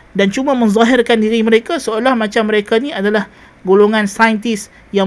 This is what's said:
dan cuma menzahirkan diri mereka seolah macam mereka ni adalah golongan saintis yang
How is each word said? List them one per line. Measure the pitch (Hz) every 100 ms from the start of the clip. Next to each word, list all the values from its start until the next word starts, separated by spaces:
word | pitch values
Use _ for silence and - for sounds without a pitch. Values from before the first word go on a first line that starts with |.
| - 190
dan | 196
cuma | 233 277 262
menzahirkan | 226 202 233 254 233 226
diri | 214 226 220
mereka | 226 233 339
seolah | - 220 254 240
macam | 214 233 214
mereka | 214 208 226
ni | 285 -
adalah | 202 208 202 - - _
golongan | 185 196 208 220 202
saintis | - 226 220 233 214 - - -
yang | 196